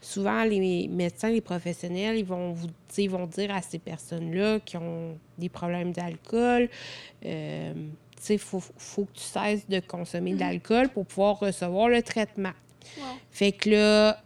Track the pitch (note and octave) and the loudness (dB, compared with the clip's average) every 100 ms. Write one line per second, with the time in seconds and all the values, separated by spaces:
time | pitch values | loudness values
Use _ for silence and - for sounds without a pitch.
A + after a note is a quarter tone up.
0 | - G3 G3 A3 A3+ G3+ F#3 F3+ - F3 | -8 -2 0 2 4 4 2 2 0 0
1 | F3 - A3 A3+ - F3+ E3+ E3+ F3 F3+ | -2 0 0 0 0 -4 -4 -6 -4 -2
2 | G#3 A3+ F#3+ F3+ F3+ E3+ E3+ E3 - - | 0 -2 -2 -4 -4 -4 -8 -10 -8 0
3 | G3+ F#3 F3 D#3+ G3+ G3 F3+ E3 - E3 | 0 0 -4 -4 -4 -4 -6 -10 -10 -12
4 | - E3+ E3 E3+ G#3 G#3+ - F3 E3+ E3 | -8 -8 -4 0 2 2 -2 -8 -6 -8
5 | E3 D#3+ _ - F3 - F3 F3 F3 F3 | -8 -12 _ -8 -8 -4 -4 -2 -2 -4
6 | F3 E3 - A3+ A#3+ A#3+ A#3+ - - - | -6 -8 -4 0 4 4 2 -2 -14 -16
7 | - - - D#3+ D3+ D#3 D#3+ D#3+ D#3 D#3 | -18 -14 -8 -8 -6 -6 -8 -8 -10 -14
8 | _ - - G#3 - F#3+ - - - - | _ -20 -2 -2 0 -8 -8 -18 -10 -6
9 | G3 - - F#3+ G3+ G#3 - F#3+ F3+ F3 | -6 -6 -8 -4 0 -2 0 -4 -4 -10
10 | F3 F3 F3+ F#3+ F3+ F3+ - A3+ C4 A3 | -6 -4 -2 0 0 -2 2 4 4 0
11 | F#3 - G3 G3+ G3+ F3+ F3+ F3+ A#3 A#3+ | -6 2 2 4 0 -2 -2 4 6 6
12 | A#3+ - G#3 - F#3+ - _ _ - - | 4 -2 -2 -2 -6 -6 _ _ -20 -12
13 | C4+ B3+ - - G3+ G3 G#3 G#3 G#3+ G#3+ | -12 -12 -16 2 2 4 4 6 8 8
14 | G#3+ G#3+ | 6 4